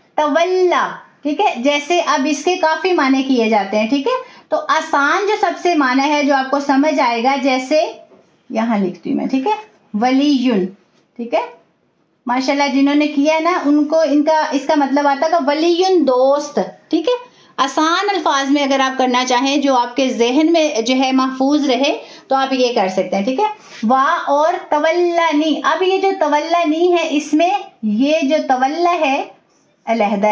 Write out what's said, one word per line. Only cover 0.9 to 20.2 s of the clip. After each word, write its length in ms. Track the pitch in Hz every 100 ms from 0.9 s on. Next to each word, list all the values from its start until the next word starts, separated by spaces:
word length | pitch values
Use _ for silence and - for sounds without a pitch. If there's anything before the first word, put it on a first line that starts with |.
| 180 - _
ठीक 160 | 285 294
है, 220 | 403 233
जैसे 380 | 247 294 294 349
अब 240 | 320 294 277
इसके 280 | 294 349 370
काफ़ी 340 | 320 320 370
माने 280 | 349 269 269
किए 240 | 269 254 220
जाते 260 | 220 196 214
हैं। 120 | 220
ठीक 160 | 277 277
है, 80 | 523 - - -
तो 60 | 311
आसान 680 | - 302 311 294 285 349 403
जो 100 | 415
सबसे 360 | 370 - 359 330
माना 260 | 269 254
है 200 | 277 294
जो 100 | 285
आपको 260 | 277 262 277
समझ 360 | 277 269 302 294
आएगा, 360 | 254 233 240 277
जैसे 420 | 262 254 262 311 349 427 - - _ _ _
यहाँ 280 | 220 226 214
लिखती 300 | 185 - -
हूँ 80 | -
मैं, 100 | -
ठीक 180 | 269 262
है, 120 | 427 - _ _ 208
वलीयुन, 680 | 247 269 294 277 247 214 180 - _ _ _ -
ठीक 160 | 233
है, 120 | 320 480 - _ _ _ _ _ _ -
माशाल्लाह 420 | 247 262 277 285
जिन्होंने 380 | 262 277 294 302
किया 260 | 277 294
है 80 | 320
ना 160 | 330 359 277
उनको 360 | 294 294 320
इनका, 360 | 311 294 294 311 302
इसका 240 | 262 - 311
मतलब 300 | 269 277 285
आता 200 | 269 320
है 120 | 339
वलीयुन 600 | 269 294 339 339 381 370
दोस्त। 540 | 262 254 262 285 294 226 185 - _
ठीक 180 | 320 320
है, 60 | 494 - - - -
आसान 500 | 269 269 311 349 403
अल्फाज 420 | 392 311 277 277
में 120 | 285
अगर 180 | 277 269
आप 160 | 262 262
करना 240 | 254 247
चाहें 360 | 254 247 269 285
जो 140 | 269
आपके 340 | 254 247 - 262
जहन 420 | 214